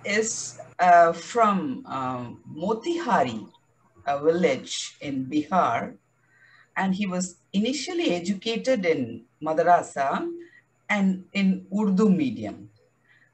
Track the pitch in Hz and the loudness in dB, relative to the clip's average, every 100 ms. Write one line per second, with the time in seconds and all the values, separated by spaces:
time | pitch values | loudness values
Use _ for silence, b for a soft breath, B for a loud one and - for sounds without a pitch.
0 | 605 587 440 - - - - - 180 175 | -2 -2 -2 -4 -10 -14 -20 2 8 8
1 | 165 170 - 240 220 196 147 127 - 131 | 8 4 -4 2 2 2 -2 -6 -8 -6
2 | 127 127 120 - - 147 185 220 349 339 | -6 -6 -10 -14 -16 -8 -4 -4 -2 -4
3 | 254 180 127 110 - _ _ _ _ _ | 0 0 0 -4 -12 _ _ _ _ _
4 | - 143 147 170 165 127 - - - - | -4 0 2 2 2 0 -4 -10 -10 -12
5 | 147 139 131 151 147 185 143 120 240 - | -8 -6 -2 -2 0 0 2 0 -6 -12
6 | _ _ b b b b b - 190 190 | _ _ b b b b b -4 -2 -2
7 | 202 180 185 - _ 196 226 285 - 349 | -2 -4 -6 -10 _ -2 -2 -2 -4 -2
8 | 320 180 175 196 226 226 254 254 180 156 | 0 -2 -2 -4 -4 -4 0 0 2 0
9 | 120 113 - _ 151 156 170 175 - 143 | -2 -8 -18 _ -4 0 4 4 2 -4
10 | 139 196 339 - B B _ _ _ 208 | -2 -2 -6 -8 B B _ _ _ 0
11 | 196 185 - 196 190 185 - 202 214 185 | 2 0 -4 0 0 0 -4 -2 0 4
12 | 220 160 135 107 104 87 101 _ _ _ | 4 4 2 -2 -8 -10 -18 _ _ _
13 | b b b | b b b